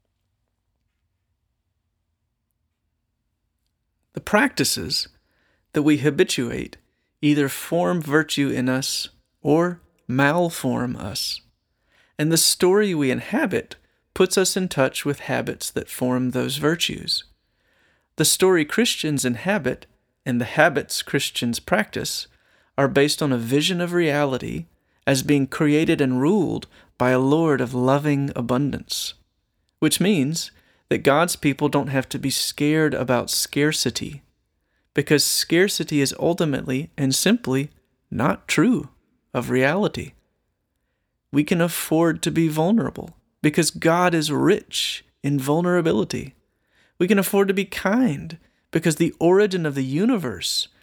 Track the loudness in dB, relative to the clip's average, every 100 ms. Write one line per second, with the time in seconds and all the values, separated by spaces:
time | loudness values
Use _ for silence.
0 | _ _ _ _ _ _ _ _ _ _
1 | _ _ _ _ _ _ _ _ _ _
2 | _ _ _ _ _ _ _ _ _ _
3 | _ _ _ _ _ _ _ _ _ _
4 | _ -12 0 2 2 0 -2 -2 -4 -6
5 | -8 _ _ _ _ _ _ 0 2 2
6 | 2 2 0 0 -4 -6 -10 -14 _ _
7 | _ _ 0 2 0 -4 -4 -2 0 -2
8 | 0 0 2 -2 -2 0 0 -2 -2 -6
9 | -8 _ _ _ 0 2 2 -4 _ _
10 | -6 0 2 2 0 -2 -4 -2 -4 -6
11 | -8 -8 -8 -8 -14 _ _ _ _ _
12 | _ -4 0 2 2 2 4 4 2 0
13 | 0 0 -2 -2 0 -2 -6 -16 _ _
14 | _ 0 2 2 0 -2 -4 0 0 0
15 | -4 -6 -4 -4 -4 -8 -8 -8 -8 -4
16 | -2 0 -2 -2 -4 -2 -2 0 -2 -6
17 | -6 -6 -6 _ _ _ _ _ _ _
18 | _ 0 0 4 4 4 4 2 0 0
19 | -2 -2 -2 -2 -2 -2 -2 -6 -12 _
20 | _ _ -4 -2 -2 4 4 2 -4 -8
21 | -4 -4 -4 -4 -4 -4 -2 -2 -2 -6
22 | -8 -8 -12 _ _ _ _ -2 2 4
23 | 2 2 0 0 0 0 0 -2 -2 0
24 | 0 0 0 -2 -4 -8 -12 _ _ _
25 | 0 0 2 2 2 0 2 4 2 2
26 | 2 2 2 2 0 -4 -8 -20 _ -2
27 | 2 4 4 2 2 0 0 0 2 2
28 | 2 0 -2 -4 -2 -2 -2 -4 -8 -8
29 | -8 -12 _ _ _ _ _ _ -2 2
30 | 2 2 0 -4 -8 -16 _ _ _ 0
31 | 2 4 2 0 -2 0 0 0 0 -4
32 | -4 -6 -4 -4 -4 -2 0 2 0 0
33 | 0 0 0 -4 -2 0 0 0 -2 -4
34 | -8 -12 -18 _ _ _ _ _ _ -6
35 | 2 2 2 -2 0 2 2 0 -2 0
36 | 0 0 -2 0 -2 -2 -4 -6 -6 -4
37 | -2 0 2 0 0 -2 -2 -12 _ _
38 | _ -2 -2 -2 -2 2 2 2 -4 _
39 | _ _ _ -6 0 2 2 2 -2 -4
40 | -12 -16 _ _ _ _ _ _ _ _
41 | _ _ _ -2 0 0 0 -2 0 2
42 | 2 2 -2 0 0 2 2 2 0 -6
43 | -14 -18 _ _ 0 2 0 0 2 4
44 | 4 2 0 2 2 2 -2 -6 -6 -8
45 | -14 _ -2 -2 0 0 2 2 2 0
46 | -2 -6 -10 -18 _ _ _ _ _ _
47 | 2 2 4 2 2 0 -4 -4 0 2
48 | 2 0 -8 -14 _ _ _ -2 0 0
49 | -2 2 4 4 4 0 -2 -4 -4 0
50 | 0 0 -4 -6 -6 -4 -6 _